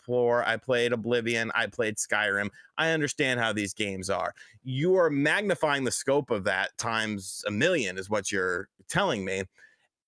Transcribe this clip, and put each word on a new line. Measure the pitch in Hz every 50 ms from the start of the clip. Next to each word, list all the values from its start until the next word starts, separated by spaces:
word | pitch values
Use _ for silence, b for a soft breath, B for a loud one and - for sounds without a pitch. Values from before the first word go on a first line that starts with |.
| -
four, | - 123 123 120 120 120 120 - -
I | 113 113
played | - - 127 120 120 120 120
Oblivion, | 117 104 117 120 120 113 117 120 113 113 110 -
I | 113 117
played | 104 - - 117 110 107
Skyrim. | - - - 113 104 107 104 101 101 101 101 B B B B B -
I | 156 165
understand | 160 160 147 135 - - 147 131 127 123
how | 117 113 104
these | 104 101 95 -
games | - 107 101 95 92 92 85
are. | 95 90 90 90 - B B B B B -
You | 131 127 135 151 180 190 190
are | 170 160
magnifying | 147 139 143 151 165 196 214 196 175 - - 151 143 139 131
the | 117
scope | - - - - 135 147 131 -
of | 117 101 92
that | 101 95 92 98 - - -
times | - 117 113 110 110 107 107 98 95 - - - - -
a |
million | 104 104 135 180 185 156 113 92 92 95
is | 92 98
what | 107 104 98 -
you're | 101 95 92 92 87 87 98 - _ _ - -
telling | - 175 202 185 135 104 95
me. | 95 95 95 95 - b b b b b b b b b _ _